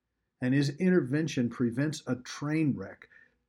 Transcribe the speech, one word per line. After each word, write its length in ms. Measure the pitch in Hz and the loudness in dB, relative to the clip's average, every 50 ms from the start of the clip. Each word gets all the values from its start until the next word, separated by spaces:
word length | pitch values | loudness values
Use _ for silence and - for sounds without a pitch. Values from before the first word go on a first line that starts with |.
| _ _ _ _ _ _ _ - | _ _ _ _ _ _ _ -4
and 120 | 127 127 135 | 0 2 2
his 160 | 143 143 143 143 | 2 2 0 0
intervention 720 | - 185 185 185 175 139 123 139 151 160 151 - 139 120 117 | 2 4 4 4 4 4 2 0 -2 -2 0 0 0 0 0
prevents 540 | - - 123 117 113 131 143 156 147 - - | 0 0 -2 0 0 0 -2 -2 -2 -6 -6
a 80 | 131 123 | -6 -6
train 580 | 123 - - - - 143 147 156 160 160 139 110 | -6 -6 -12 -12 -8 -4 -2 0 2 2 2 0
wreck 340 | 92 95 - - - - - - - - _ _ _ _ | -2 -4 -10 -14 -18 -20 -20 -20 -20 -20 _ _ _ _